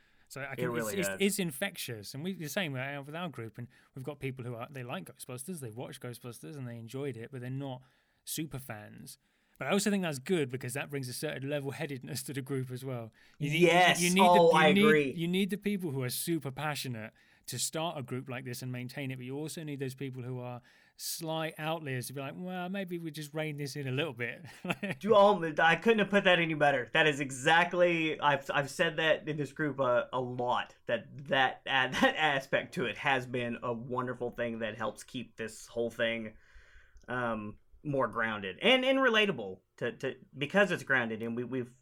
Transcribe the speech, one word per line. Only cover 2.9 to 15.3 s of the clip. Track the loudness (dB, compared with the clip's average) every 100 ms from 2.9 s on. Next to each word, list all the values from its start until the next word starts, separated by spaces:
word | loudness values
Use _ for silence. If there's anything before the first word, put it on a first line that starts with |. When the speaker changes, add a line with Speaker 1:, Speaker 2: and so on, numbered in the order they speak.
| -8
Speaker 1:
with | -10 -8
our | -8
group, | -8 -10 -10
and | -14 _ _ -14
we've | -12
got | -8
people | -8 -8 -8
who | -10
are, | -10
they | -10
like | -10 -10 -10
Ghostbusters, | -16 -14 -12 -10 -10
they've | -10 -10
watched | -12 -10
Ghostbusters, | -12 -12 -14 -14 -14 -12
and | -10
they | -10
enjoyed | -10 -8 -6 -8
it, | -10
but | -10
they're | -8
not | -6 -8 -10 -16 _ _ _
super | -10 -8 -6 -10
fans. | -12 -12 -14 -18 -18 -20 _ _ _ -8
But | -2
I |
also | 0 2
think | 0
that's | -2 -4
good | 0 0 0
because | -4 -6 -6
that | -6
brings | -6 -8
a |
certain | -6 -6 -6 -4
level-headedness | -4 -4 -6 -6 -8 -8 -8
to | -8
the | -8
group | -4 -4 -4
as | -8 -8
well. | -8 -10 -16 _ -6
You | 0
need, | 6
Speaker 2:
Yes. | 8 8 8 6
Speaker 1:
you | 4
need | 8
Speaker 2:
Oh, | 8 10 10
Speaker 1:
the, | 10
you | 8
Speaker 2:
I |
Speaker 1:
need, | 8 8
Speaker 2:
agree. | 6 4 0
Speaker 1:
you |
need | 0